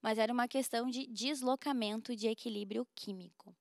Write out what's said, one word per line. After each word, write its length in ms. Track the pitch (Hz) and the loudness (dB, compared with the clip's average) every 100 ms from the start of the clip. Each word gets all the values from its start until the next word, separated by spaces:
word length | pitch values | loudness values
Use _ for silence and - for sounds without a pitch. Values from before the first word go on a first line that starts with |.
Mas 160 | 220 220 | 2 4
era 160 | 220 | 4
uma 160 | 240 240 | 4 2
questão 400 | 269 262 233 247 | 2 2 0 0
de 180 | 247 262 | -2 -4
deslocamento 1080 | 214 247 294 254 269 294 262 214 214 226 233 | -4 -2 0 2 2 2 0 0 -2 -4 0
de 120 | 220 | 0
equilíbrio 600 | 226 240 208 202 208 247 | 0 -4 -4 -2 -2 -4
químico 600 | - - 190 175 _ 190 180 | -8 -10 -8 -12 _ -20 -20